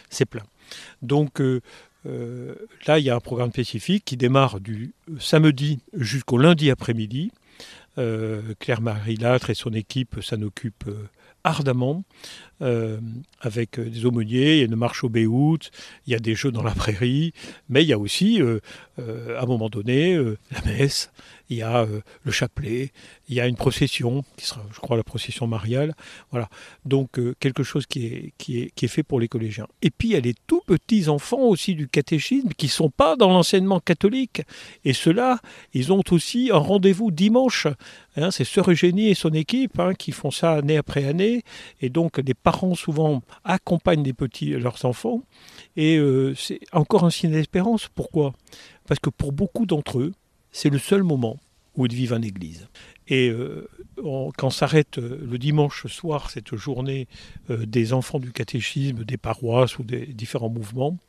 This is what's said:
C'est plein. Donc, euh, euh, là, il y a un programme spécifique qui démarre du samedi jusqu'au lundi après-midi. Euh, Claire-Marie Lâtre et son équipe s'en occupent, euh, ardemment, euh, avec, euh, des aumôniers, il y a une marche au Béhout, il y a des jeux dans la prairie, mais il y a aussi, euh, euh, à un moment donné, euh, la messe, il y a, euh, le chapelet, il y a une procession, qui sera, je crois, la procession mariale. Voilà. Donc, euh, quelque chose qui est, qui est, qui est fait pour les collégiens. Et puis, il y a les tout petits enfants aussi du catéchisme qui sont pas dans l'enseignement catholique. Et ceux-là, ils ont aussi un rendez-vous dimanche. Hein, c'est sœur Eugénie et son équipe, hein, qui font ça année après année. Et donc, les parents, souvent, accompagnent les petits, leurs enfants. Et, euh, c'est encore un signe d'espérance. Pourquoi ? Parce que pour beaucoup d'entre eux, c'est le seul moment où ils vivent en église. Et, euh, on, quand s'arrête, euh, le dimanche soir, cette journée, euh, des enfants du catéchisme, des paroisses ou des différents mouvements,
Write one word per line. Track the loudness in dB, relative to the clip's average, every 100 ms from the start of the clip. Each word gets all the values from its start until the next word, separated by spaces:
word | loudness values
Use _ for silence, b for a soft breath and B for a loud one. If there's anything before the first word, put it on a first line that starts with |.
| B
C'est | -4
plein. | -4 -4 -14 _ B B B B
Donc, | -2 0 0 0
euh, | 0 -2 B B B _ -12
euh, | -10 -10 -12 -14 -16 -20 -6 2
là, | 2
il |
y | 4
a |
un | 0
programme | -2 -4 -2
spécifique | -2 -4 -4 -2 -2
qui | -2 0
démarre | 4 4 2 -2
du | -8 -10 -10 -16 -14 -10
samedi | 2 6 6 4 0 -4 -6
jusqu'au | -6 -4 -4 0 4
lundi | 6 6 2
après-midi. | 0 -2 -4 -4 -6 -6 -10 B B B B B -6
Euh, | -4 -2 -4 -6 -8 -8
Claire-Marie | -4 -2 -2 -4 -4 0
Lâtre | 2 2 0
et |
son | -4 -4
équipe | -6 -4 -6 -6 -8
s'en | -6 -6
occupent, | -6 -6 -10 -8 -10
euh, | -10 -12 _ b b
ardemment, | -4 -2 0 0 -2 -4 -8 B B B B -6
euh, | -2 -2 -2 -6 -10 -12 -16 _
avec, | -6 -4 -6 -6
euh, | -8
des | -2
aumôniers, | 0 0 0 2 4
il | 4
y |
a |
une | 2
marche | 0 -2 -2
au | -2
Béhout, | 2 2 4 4 2 -4 B B B
il | -4
y |
a | -2
des | -2
jeux | -2 -2
dans | -2
la | -2
prairie, | -2 -2 0 0 0 -2 B B B 0
mais | 2
il | 4
y |
a | 2
aussi, | 0 2 4 4
euh, | 2 0 B B B -14
euh, | -10 -10 -8 -4
à |
un |
moment | -2 0 -2
donné, | -4 0 2 2
euh, | 2 0 -4 -10
la | -4
messe, | -2 2 0 0 -8 B B B B
il | -6
y |
a, | 0 0
euh, | 0 -4 -10 B
le | -4
chapelet, | -2 -4 -4 -6 -4 -6 B B B -6
il |
y | -2
a | 0
une |
procession, | 0 0 2 0 0 -2 -2 -6
qui | -10
sera, | -10 -10 -14
je | -10
crois, | -2 -2
la |
procession | -2 -6 -8 -6 -4
mariale. | -4 -2 -2 -2 -6 B B B
Voilà. | -6 -6 B B B
Donc, | -2 0 0 -4
euh, | -4 -2
quelque | -2 -2
chose | -4 -4
qui | -4 -6 -6
est, | -8 -14 -14
qui | -6 -6
est, | -6
qui | -4
est | -2
fait | -2
pour | -2 0
les | -2
collégiens. | -4 -6 -8 -12 -2
Et | -2
puis, | 0 0
il |
y |
a | 0
les | 0 -4 0
tout | 0
petits | 2 0 2 2 2
enfants | 0 0 2
aussi | 4 2 0
du | -4 -2
catéchisme | 0 0 0 0 0 0
qui | -2 -2
sont | 0 0
pas | 4 4
dans | 6 8
l'enseignement | 8 6 4 4 2
catholique. | 2 2 2 2 -2 -6 -12 B B B
Et | -2
ceux-là, | 2 2 4 2 0 B B B
ils | -2 2
ont | 2 4
aussi | 2 2 0 4
un | 4
rendez-vous | 6 4 6 4 2
dimanche. | 2 4 4 2 0 -2 -4 B B B -2
Hein, | -2
c'est | -2
sœur | 0 2 4
Eugénie | 6 4 4 4
et |
son | 2 2
équipe, | 0 0 0 0 0
hein, | -2
qui | -2 -6
font | -6 -6
ça | 0 2
année | 2 2
après | 0 0 -2
année. | 0 0 2 0 -4 B B B
Et | -2
donc, | 0 0 -2
les | -2
parents, | 2 2 2 0
souvent, | -2 -2 0 2 0 -4 B
accompagnent | -2 -2 0 0 2 2
les | 2
petits, | -2 -6 -4 -4
leurs | -2 -2 -2
enfants. | -2 -2 -2 -4 -6 B B B B 0
Et, | 4
euh, | 6 6 4 2
c'est | -2 -8 -10 -2
encore | 0 4 6
un | 4
signe | 4 0
d'espérance. | 2 0 0 2 0 -4
Pourquoi ? | -10 -4 0 0 -4 _ B B B
Parce | -4 -2
que | -2
pour | -4 -4
beaucoup | -2 -2 -2
d'entre | -2 -2 -2 -4
eux, | -4 -6 _ _ _
c'est | -2 0
le | 2
seul | 2 2
moment | 4 2 -2 -4 _ _ _
où | -2
ils | -2
vivent | 0 -2
en | -2
église. | -4 -8 -12 -16 -20 B B B -2
Et, | 2 2
euh, | 0 -8 -12 -16 -20 -18 -10
on, | -8 -6 -8
quand | -4 -2
s'arrête, | 0 2 2 2 -4
euh, | -8 -10
le | -8 -4
dimanche | 0 2 0 -2
soir, | -12 -10 -6 -6 -6
cette | -12 -10
journée, | -10 -6 -6 -6 -6 -8 B B B -8
euh, | -6 -2
des | 0 2
enfants | 0 -2 -6
du | -6
catéchisme, | -8 -6 -4 -4 -2 -2 -4
des | -6 -6
paroisses | -6 -4 0 4 2 0
ou |
des | -8 -8 -8
différents | -10 -6 -4 -4
mouvements, | -6 -6 -4 -4 -4